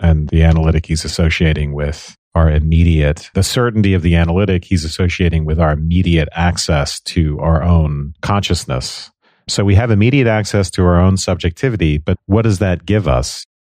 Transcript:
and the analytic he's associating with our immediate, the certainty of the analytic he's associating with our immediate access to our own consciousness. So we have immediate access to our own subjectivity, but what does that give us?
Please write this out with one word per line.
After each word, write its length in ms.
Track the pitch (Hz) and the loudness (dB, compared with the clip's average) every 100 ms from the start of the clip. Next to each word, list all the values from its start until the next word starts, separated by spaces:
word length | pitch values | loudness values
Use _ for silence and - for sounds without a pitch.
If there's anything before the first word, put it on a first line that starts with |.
and 280 | 85 78 73 | 0 0 2
the 120 | 82 | 2
analytic 440 | 82 80 80 80 - | 4 4 2 0 -2
he's 180 | 80 | -6
associating 680 | 78 - 82 - 82 76 73 | -6 -2 0 2 0 0 -4
with 420 | 71 73 76 - - _ | -4 -6 -8 -14 -20 _
our 160 | 82 80 | 0 2
immediate, 800 | 76 80 82 85 80 73 80 - | 2 2 2 4 2 0 -2 -6
the 100 | 98 | -4
certainty 500 | 95 131 120 110 98 | -2 0 0 0 0
of 80 | 95 | 2
the 140 | 82 85 | 2 2
analytic 480 | 85 87 98 90 | 2 0 0 -2
he's 200 | - 90 | 0 -2
associating 600 | 80 - 90 - 87 80 | -2 -2 -2 0 0 0
with 160 | 78 80 | -2 0
our 100 | 80 | 0
immediate 580 | 76 80 87 90 82 78 | 0 -2 0 2 0 0
access 640 | 85 87 82 - 76 71 - | -2 -2 -2 -2 -2 -2 -8
to 360 | - 87 78 73 | -6 -2 -2 -2
our 240 | 80 78 | 0 0
own 520 | 85 85 76 71 71 - | 2 2 2 -4 -8 -10
consciousness. 920 | - 101 - 85 - 64 - - - _ _ _ - | -4 -2 -2 -4 -4 -8 -8 -14 -18 _ _ _ -8
So 160 | - | -2
we 100 | 101 | 2
have 160 | 98 117 | 2 2
immediate 380 | 104 113 139 117 | 2 2 2 2
access 420 | 107 101 104 92 | 0 0 -2 -2
to 120 | - | 0
our 160 | 90 87 | 2 4
own 160 | 92 95 | 4 2
subjectivity, 800 | - 85 87 - 135 107 82 73 | -2 -2 -4 -2 -4 0 -2 -2
but 180 | - - - | -2 -4 0
what 160 | 101 | 0
does 180 | 110 92 | 2 0
that 260 | 98 87 - | 0 -2 -2
give 220 | 107 90 | -2 0
us? 360 | 62 64 - - _ | -2 -2 -10 -18 _